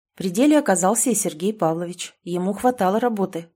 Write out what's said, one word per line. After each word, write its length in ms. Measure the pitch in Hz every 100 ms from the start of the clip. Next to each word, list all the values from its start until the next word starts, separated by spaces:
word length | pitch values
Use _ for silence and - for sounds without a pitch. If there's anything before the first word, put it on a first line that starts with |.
| _ -
При 140 | 185
деле 300 | 180 294 302
оказался 500 | 285 180 185 226 262
и 60 | 208
Сергей 380 | 180 156 190
Павлович. 640 | 214 160 165 175 175 - _
Ему 300 | 175 175 185
хватало 460 | 202 254 254 185 214
работы, 500 | 247 208 185 165 170